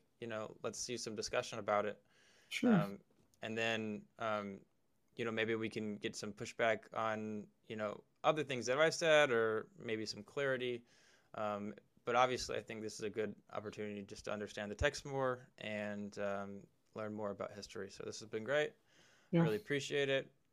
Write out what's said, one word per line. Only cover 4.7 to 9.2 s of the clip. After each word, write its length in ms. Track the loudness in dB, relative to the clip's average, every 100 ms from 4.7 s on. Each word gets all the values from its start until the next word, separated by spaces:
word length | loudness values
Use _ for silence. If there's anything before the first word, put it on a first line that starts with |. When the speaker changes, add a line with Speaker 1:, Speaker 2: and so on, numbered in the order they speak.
| _ _ _ _ -4
Speaker 1:
you 80 |
know, 60 | -2
maybe 240 | 0 2
we 140 | 2 0
can 280 | -2 -4 -4
get 200 | -6 -6
some 160 | -8
pushback 480 | -8 -10 0 2 2 -2
on, 500 | -2 -2 -2 -4 -6 -8 _ -12
you 80 | -4
know, 260 | -4 -4 -12 _
other 180 | 2 2
things 220 | 0 -2 0
that 120 | 4
I 120 | 4
said, 400 | 4 6 8